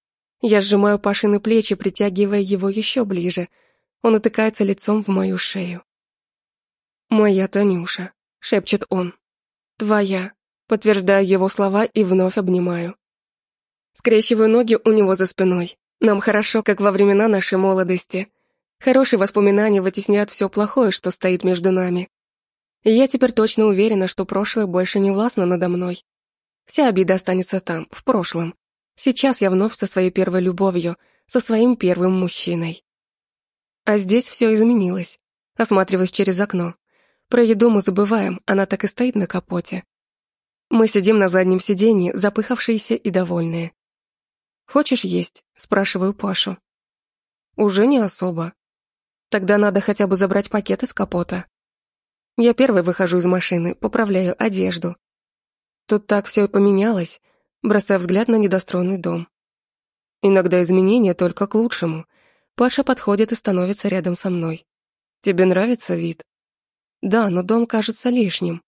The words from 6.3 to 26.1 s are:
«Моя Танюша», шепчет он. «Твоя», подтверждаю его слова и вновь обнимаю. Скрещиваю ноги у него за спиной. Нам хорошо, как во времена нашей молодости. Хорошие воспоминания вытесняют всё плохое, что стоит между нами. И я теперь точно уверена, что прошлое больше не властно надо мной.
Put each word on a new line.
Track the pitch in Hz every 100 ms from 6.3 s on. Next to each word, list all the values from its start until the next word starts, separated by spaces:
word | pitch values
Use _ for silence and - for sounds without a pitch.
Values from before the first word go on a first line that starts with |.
| _ _ _ _ _ _ _ _
«Моя | 214 208 190 190
Танюша», | 196 202 180 175 - 185 - _ _
шепчет | - 202 - 208 -
он. | 190 180 - _ _ _ _ _ -
«Твоя», | 208 208 196 190 190 - _ _ _
подтверждаю | 214 214 202 185 196 190
его | 190 190
слова | - 196 202
и | 233 226 185
вновь | 185 185 208
обнимаю. | 185 180 180 170 170 - _ _ _ _ _ _ _ _ _
Скрещиваю | - - 220 226 220 220
ноги | 233 233 220
у | 226
него | 214 190 190
за | 190
спиной. | - 185 180 175 - _ _
Нам | 220 202
хорошо, | 214 208 214 220
как | 214 202
во | 202
времена | 190 202 196 220
нашей | 196 - 185
молодости. | 190 190 185 180 - 185 202 _ _ _ _ _
Хорошие | 262 254 269 214
воспоминания | 196 208 202 202 214 196
вытесняют | 185 196 202 202 202
всё | - 196
плохое, | 202 208 269 220
что | - 180
стоит | - 185 180
между | 185 180 185
нами. | 185 180 180 185 _ _ _ _ _ _ _
И | 220
я | 226 262
теперь | 254 254
точно | 226 220 - 220
уверена, | 190 220 202 185
что | - 190
прошлое | 196 214 220 196
больше | 180 185 202
не | 196
властно | 196 240 - 180
надо | 180 180
мной. | 180 180 175 _